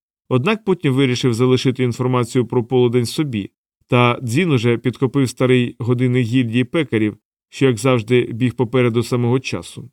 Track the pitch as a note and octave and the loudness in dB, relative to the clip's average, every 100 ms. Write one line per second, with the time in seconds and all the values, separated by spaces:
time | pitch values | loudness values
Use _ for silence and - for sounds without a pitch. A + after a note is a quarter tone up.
0 | _ _ - B2+ C#3+ A3 - F3+ C#3+ C3 | _ _ -4 -2 0 -2 -2 -2 0 2
1 | C3+ B2 C3+ A2+ B2+ B2+ C3+ B2 B2+ A#2 | 2 0 0 0 2 2 0 -2 -2 -2
2 | B2+ B2+ A#2 B2+ A#2+ B2+ A2+ B2+ B2 A#2+ | -2 0 0 -2 0 -2 0 2 2 2
3 | A#2 - D3+ A2+ F#2+ _ _ _ _ B2 | -2 -4 -4 -4 -8 _ _ _ _ 2
4 | B2 A#2+ B2 B2 F#3 C3+ A#2 A#2 C3 A#2 | 2 0 -2 0 2 2 0 0 -2 -2
5 | C3+ C#3 B2+ - B2+ B2+ A#2+ - A#2 B2 | -2 0 -2 0 2 2 0 -4 -2 0
6 | B2+ B2 A#2 B2+ A#2+ A#2 B2+ E3+ C#3+ A2+ | 0 0 0 0 0 0 0 -2 -2 0
7 | G#2+ G2+ _ _ _ - C3+ A2+ C3+ B2+ | -2 -4 _ _ _ -2 0 2 2 0
8 | A2 B2 - A2+ B2 A#2+ B2 C3 B2 A2+ | 2 0 0 -2 -2 -2 -2 0 2 0
9 | A2+ B2 A#2+ B2+ - G2+ E2 - A#2+ | -2 -2 0 0 -2 -8 -10 -16 -20